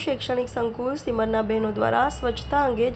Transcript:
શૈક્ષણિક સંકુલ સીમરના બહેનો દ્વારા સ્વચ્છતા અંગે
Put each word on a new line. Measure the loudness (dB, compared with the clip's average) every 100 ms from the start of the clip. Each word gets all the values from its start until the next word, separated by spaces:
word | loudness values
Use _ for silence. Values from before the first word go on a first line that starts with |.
| 0
શૈક્ષણિક | -2 -2 -2 -2
સંકુલ | -2 -2 -2 -4 -2
સીમરના | -2 0 2 0 2
બહેનો | 0 0 0
દ્વારા | 2 4 2 0
સ્વચ્છતા | -4 -4 0 2 2
અંગે | 2 0